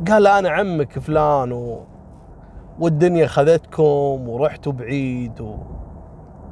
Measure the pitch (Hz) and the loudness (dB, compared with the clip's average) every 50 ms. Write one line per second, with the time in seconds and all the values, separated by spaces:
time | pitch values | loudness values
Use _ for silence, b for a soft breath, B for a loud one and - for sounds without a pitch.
0 | 165 185 214 214 202 196 202 202 190 170 151 180 208 190 170 151 139 - - 143 | 0 2 4 6 6 6 4 4 2 0 0 -2 -2 -2 -2 -4 -4 -4 -8 -10
1 | 135 156 156 156 151 147 147 139 127 123 123 120 120 120 113 - - - - - | -4 -2 0 2 2 2 2 0 -2 -4 -6 -8 -8 -10 -10 -12 -14 -18 -20 -20
2 | - - - - - - B B B B B B B - - - 165 170 156 147 | -20 -20 -20 -20 -20 -20 B B B B B B B -18 -6 -2 0 0 2 2
3 | 175 180 175 165 151 - - 151 139 160 170 160 - - - - 156 147 147 143 | 2 4 4 2 2 2 2 2 4 4 4 2 0 -4 0 2 2 4 4 2
4 | 143 139 135 131 127 117 113 123 143 117 120 - - 147 139 127 120 117 139 139 | 0 -2 -2 -4 -6 -6 -4 -2 -2 -2 -4 -6 -8 -8 -8 -8 -6 -6 -6 -4
5 | 135 127 127 123 123 113 - - 117 107 104 - - - - - - - - - | -4 -4 -4 -6 -8 -8 -10 -12 -12 -12 -12 -14 -14 -14 -14 -16 -16 -16 -18 -20
6 | - - - - - - - - - - | -20 -20 -20 -20 -20 -20 -20 -20 -20 -20